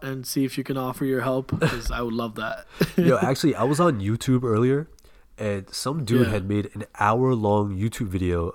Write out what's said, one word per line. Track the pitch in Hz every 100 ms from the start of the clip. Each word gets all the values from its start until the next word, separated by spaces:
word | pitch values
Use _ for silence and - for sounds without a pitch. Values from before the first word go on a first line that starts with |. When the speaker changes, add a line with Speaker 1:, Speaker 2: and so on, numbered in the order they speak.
Speaker 1:
and | 135 131
see | 123 143
if | 135 -
you |
can | 131 135
offer | 127 -
your | 135 131
help? | 131 131 131 -
'Cause | 147 123 113
I | 120
would | 120
love | 117 117
that. | 113 110 - - -
<laughs> | -
Speaker 2:
Yo, | - 170 123
actually, | 123 135 156
I | 104
was | 127 147
on | 175 113
YouTube | 101 113 - 127
earlier, | 123 107 127 139 156 - - - - -
and | 107 101 95
some | - 127 156
dude | 107 120 113
Speaker 1:
Yeah. |
Speaker 2:
had | 107 95
made | 104 -
an | 104 104 -
hour-long | 104 117 131 120 104 104 104 95
YouTube | 110 - 107
video | 92 90 87 82